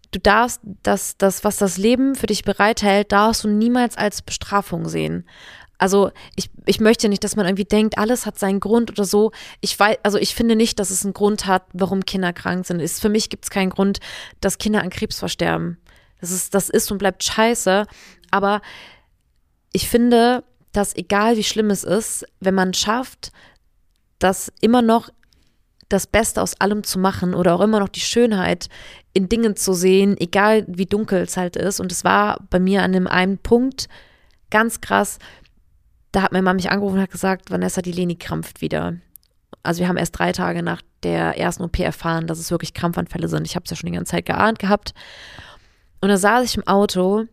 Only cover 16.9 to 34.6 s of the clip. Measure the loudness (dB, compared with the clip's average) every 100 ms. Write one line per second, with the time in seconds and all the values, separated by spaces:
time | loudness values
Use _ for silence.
16.9 | -2 -2 -2 -2 2 2 2 2 0 -2
17.9 | -10 -20 -20 _ 0 0 0 -6 -18 -20
18.9 | -20 _ _ _ _ _ _ _ -6 0
19.9 | 2 4 6 4 2 -4 _ _ -2 -2
20.9 | -4 -2 0 2 2 0 0 0 0 0
21.9 | -2 -2 -8 -12 _ 0 2 0 0 -2
22.9 | -2 -6 -14 -20 -20 -20 _ _ _ _
23.9 | _ _ _ 0 0 -8 0 4 4 4
24.9 | 2 0 _ _ _ _ _ _ _ -2
25.9 | -2 2 0 0 -2 -4 -2 -2 -2 -4
26.9 | -2 -2 0 -2 0 2 4 2 2 0
27.9 | -4 -2 2 2 2 0 -2 -6 -18 -20
28.9 | -20 _ -2 0 2 0 0 0 2 4
29.9 | 6 4 2 0 2 4 4 2 -4 -2
30.9 | -2 0 -2 0 -4 -4 -4 -4 -4 -6
31.9 | -4 2 2 2 -2 -2 0 2 2 2
32.9 | 2 2 2 0 -2 2 2 2 -4 -12
33.9 | -16 -20 _ _ _ _ 0